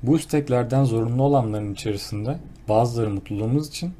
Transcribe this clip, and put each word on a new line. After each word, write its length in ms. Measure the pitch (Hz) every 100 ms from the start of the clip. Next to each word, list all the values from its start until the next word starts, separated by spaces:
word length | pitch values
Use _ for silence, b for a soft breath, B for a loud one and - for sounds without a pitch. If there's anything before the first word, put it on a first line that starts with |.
Bu 140 | 117 156
isteklerden 640 | - 151 147 123 117 131
zorunlu 400 | 135 113 113 120
olanların 500 | 139 139 110 107 104
içerisinde 640 | 98 110 101 - 104 107 160 - - -
bazıları 400 | 107 120 117 110
mutluluğumuz 580 | 98 - 104 110 139 151
için 260 | - 175 180